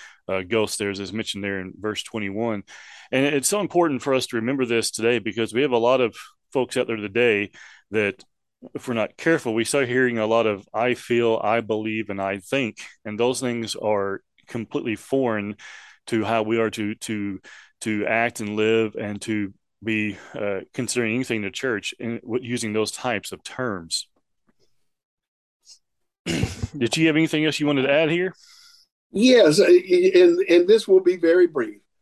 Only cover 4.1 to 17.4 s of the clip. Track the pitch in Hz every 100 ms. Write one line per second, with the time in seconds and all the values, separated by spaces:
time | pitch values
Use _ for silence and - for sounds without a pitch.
4.1 | 131 - 120 117 139 120 117 107 - 113
5.1 | 120 104 104 110 110 143 120 120 131 113
6.1 | - - _ _ 135 123 127 117 110 104
7.1 | 110 120 104 101 - - - _ 107 101
8.1 | - _ _ _ _ - 139 - 117 104
9.1 | - 165 165 120 110 113 143 123 123 123
10.1 | 117 107 113 110 98 - 110 123 120 -
11.1 | 120 117 113 104 117 110 107 110 110 101
12.1 | 98 98 101 - 139 113 - - - 107
13.1 | 104 127 123 127 120 110 - 107 104 98
14.1 | 98 - _ _ 120 104 147 120 107 -
15.1 | 135 123 107 104 107 - - - _ -
16.1 | 113 107 113 107 113 110 110 104 110 -
17.1 | 107 101 95